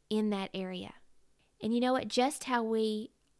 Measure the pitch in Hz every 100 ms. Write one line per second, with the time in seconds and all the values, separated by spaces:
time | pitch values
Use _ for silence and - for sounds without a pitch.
0 | - 214 214 196 196 190 185 180 - -
1 | - - _ _ _ - 220 240 254 254
2 | 214 247 262 - - 247 220 220 220 214
3 | 220 _ _